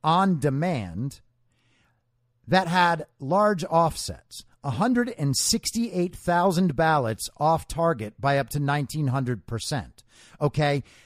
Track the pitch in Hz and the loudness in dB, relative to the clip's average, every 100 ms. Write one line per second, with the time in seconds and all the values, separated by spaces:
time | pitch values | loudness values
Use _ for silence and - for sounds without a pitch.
0 | 156 170 196 160 143 135 180 147 92 85 | 0 2 2 2 0 0 -2 -4 -6 -8
1 | 135 - _ _ _ _ _ _ _ _ | -8 -10 _ _ _ _ _ _ _ _
2 | _ _ _ _ - 185 170 180 175 165 | _ _ _ _ 0 2 2 4 4 2
3 | - _ 135 185 208 196 - 165 165 - | -4 _ -2 2 2 2 0 2 2 0
4 | - - _ - - _ 139 117 233 240 | -8 -12 _ -20 -20 _ -6 -2 2 2
5 | 240 - 139 131 - 220 - 226 233 180 | 0 -2 -2 0 0 -2 -2 -4 -2 -2
6 | 175 - - 175 190 175 185 135 160 156 | -2 -4 0 2 2 2 2 2 2 2
7 | 113 110 - - 151 160 - 160 165 131 | 0 -4 -8 -2 2 2 -2 0 0 0
8 | 107 - 139 139 127 147 143 147 135 156 | -6 -4 0 0 0 -2 -2 -2 -4 -2
9 | 139 135 123 113 - 113 - 143 69 - | -2 0 -2 -4 -6 -8 -4 -6 -6 -16
10 | _ - - - 147 - 147 143 - - | _ -20 -20 -4 -2 2 0 0 -4 -16